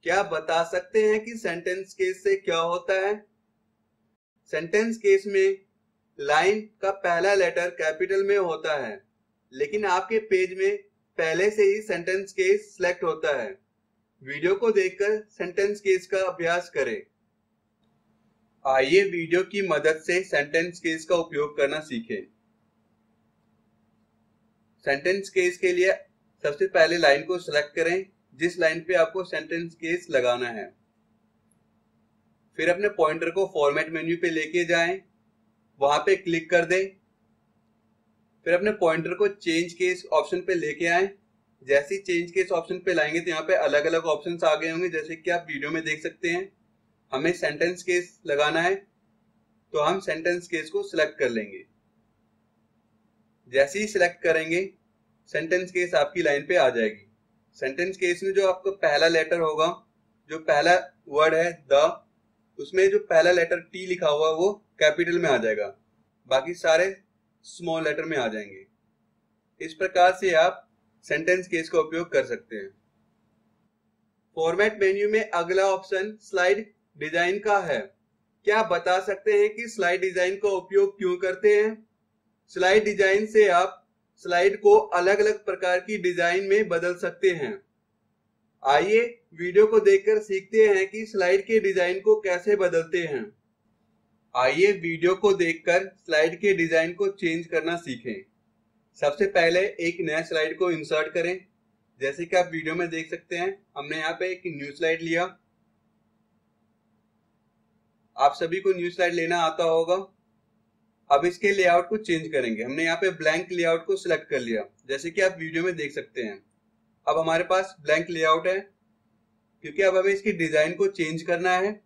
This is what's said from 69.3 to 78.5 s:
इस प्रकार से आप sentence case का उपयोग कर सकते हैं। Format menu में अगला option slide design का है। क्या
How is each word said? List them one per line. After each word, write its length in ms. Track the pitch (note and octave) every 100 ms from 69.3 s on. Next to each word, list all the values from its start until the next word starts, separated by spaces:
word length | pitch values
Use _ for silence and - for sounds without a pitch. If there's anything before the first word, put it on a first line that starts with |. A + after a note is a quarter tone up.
| _ _ _
इस 120 | D#3+
प्रकार 400 | D#3+ F#3+ F3+ F3+
से 200 | F#3 F#3+ D#3+
आप 260 | F3 F3 _ _ _ _ -
sentence 420 | D3 E3 F#3 F3
case 220 | E3 D#3+
का 100 | E3+
उपयोग 320 | D#3 E3 E3+
कर 140 | C#3 A#2+
सकते 300 | A#2 _ G#2+
हैं। 140 | G2 _ _ _ _ _ _ _ _ _ _ _ _ _ _ _ _ E3
Format 420 | D#3+ E3+ G#3+ G#3+
menu 280 | G3 G3 G#3
में 200 | G#3+ G#3+
अगला 360 | E3+ E3+ F#3 G3
option 520 | F#3 - F#3 G#3 G#3+
slide 520 | - F#3+ F3+ G3+ A3 _ _ D3+
design 420 | D3+ E3 F3 G3+
का 180 | G#3+ G3+
है। 200 | F3 B2+ G2 _ _ _ _ _
क्या 120 | -